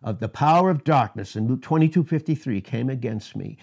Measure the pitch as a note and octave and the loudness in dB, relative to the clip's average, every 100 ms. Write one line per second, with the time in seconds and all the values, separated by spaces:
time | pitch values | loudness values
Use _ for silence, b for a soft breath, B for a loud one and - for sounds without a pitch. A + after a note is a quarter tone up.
0 | - G#2 A2+ - D3 E3 F#3+ E3 - D3+ | -8 -6 -6 0 4 4 4 2 2 2
1 | A2 - G2 G#2+ A2 B2+ - D#3+ D#3 E3+ | 2 -4 -10 -4 -2 -2 0 2 4 4
2 | D#3 D#3+ D#3 D3 - G2+ F#2+ A#2 B2+ C3+ | 0 -2 -2 -4 -2 -6 -4 -4 -4 -4
3 | A#2 G#2+ - - G2 - | -6 -6 -8 -12 -12 -14